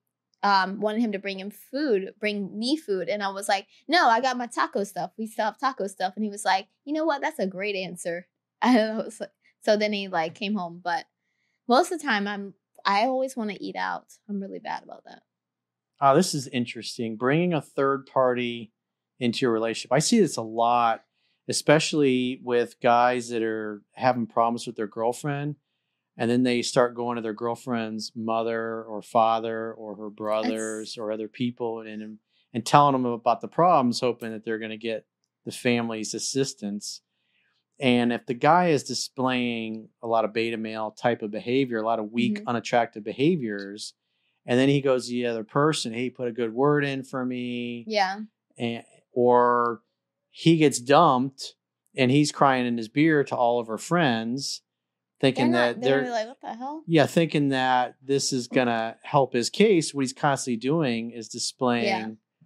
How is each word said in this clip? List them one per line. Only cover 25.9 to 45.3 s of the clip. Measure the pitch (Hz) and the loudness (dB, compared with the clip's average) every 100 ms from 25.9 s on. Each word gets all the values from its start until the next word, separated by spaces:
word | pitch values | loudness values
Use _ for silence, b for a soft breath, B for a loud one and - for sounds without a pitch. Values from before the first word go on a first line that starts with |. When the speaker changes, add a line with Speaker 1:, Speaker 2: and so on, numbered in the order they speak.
| _ _ - | _ _ -4
Speaker 2:
And | 117 | 0
then | 123 | 2
they | 127 120 | 2 0
start | 113 135 123 | 0 2 2
going | 120 120 120 | 0 -6 -6
to | |
their | 110 | -6
girlfriend's | 107 120 117 131 117 110 110 107 | -6 -6 -6 -4 -4 -4 -6 -10
mother | 117 113 113 113 113 113 113 | -8 -4 -2 -2 -4 -4 -8
or | 113 104 | -10 -12
father | - 120 113 113 113 113 113 | 0 4 4 2 0 -4 -6
or | 113 110 104 | -10 -12 -12
her | 107 | -12
brothers | 107 107 107 110 110 110 110 107 | -8 -2 -2 -2 -4 -4 -6 -10
Speaker 1:
That's | 120 | -8
Speaker 2:
or | 107 | -6
other | 110 107 | -6 -8
people | - 123 123 117 113 | -6 -6 -4 -6 -6
and, | 110 107 107 107 _ _ _ | -10 -12 -14 -16 _ _ _
and | 120 120 | -8 4
telling | 147 143 | 6 6
them | 131 | 4
about | 123 117 120 113 | 0 0 0 0
the | 110 | -2
problems, | - 175 160 123 113 | 2 4 4 4 2
hoping | 127 113 113 | -2 -2 -6
that | 110 | -8
they're | 113 110 | -6 -6
gonna | 110 110 | -6 -8
get | 113 107 - _ _ _ | -6 -6 -10 _ _ _
the | 117 | -14
family's | - 123 120 117 110 107 | -4 0 0 -2 -6 -6
assistance. | 113 - 135 135 - 101 101 - - _ _ _ _ _ _ _ _ | -6 -4 -2 -4 -4 -8 -8 -10 -14 _ _ _ _ _ _ _ _
And | 131 123 120 | 2 2 2
if | 117 - | -2 -4
the | |
guy | 120 143 175 180 | 0 4 4 4
is | 143 | 2
displaying | - 123 - - 127 127 123 117 113 110 110 _ | 0 -6 -8 -4 -2 0 -2 -4 -6 -10 -14 _
a | 117 | -2
lot | 113 | 0
of | 107 | 0
beta | 113 117 110 | -2 -2 -4
male | 110 110 107 | -6 -6 -8
type | - 120 117 | -4 -4 -4
of | 107 | -4
behavior, | 104 113 131 131 113 | -6 -2 0 0 -2
a | 110 | -2
lot | 113 | -2
of | 107 | -2
weak, | 120 120 104 | -2 -2 -2
Speaker 1:
Mm-hmm. | 113 | -4
Speaker 2:
unattractive | 120 - 120 113 113 | -6 0 0 0 -4
behaviors, | 107 101 147 180 113 101 98 107 - - _ _ _ _ - | -10 0 2 2 -2 -8 -10 -12 -14 -18 _ _ _ _ 0
and | 123 | 4
then | 135 | 4
he | 143 | 4
goes | 135 127 120 | 2 0 0
to | |
the | 123 | -4
other | 120 | -2